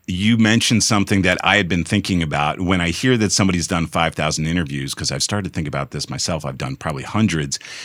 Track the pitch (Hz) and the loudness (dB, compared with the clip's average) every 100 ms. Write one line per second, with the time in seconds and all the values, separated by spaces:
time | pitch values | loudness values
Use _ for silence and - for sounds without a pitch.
0 | - 92 104 113 110 113 - 113 - 107 | -8 0 2 4 6 4 4 2 4 2
1 | 95 101 92 90 - 101 90 87 78 104 | 2 2 4 2 4 2 2 0 0 0
2 | 98 90 80 73 76 - 87 92 85 82 | 0 0 0 0 0 0 0 2 0 0
3 | 131 123 104 - 98 90 76 87 82 87 | 2 2 2 2 2 2 0 -2 -2 0
4 | 80 - 78 78 78 87 73 69 67 - | 0 0 -2 -2 -2 -2 -2 -6 -8 -6
5 | 69 69 - 104 90 - 73 69 69 73 | -6 -4 -4 -4 -4 -6 -6 -4 -6 -8
6 | - 65 - 82 71 67 67 67 82 69 | -8 -6 -4 -4 -6 -8 -8 -6 -6 -6
7 | 62 107 107 82 71 - - - | -4 0 2 2 -2 -6 -10 -16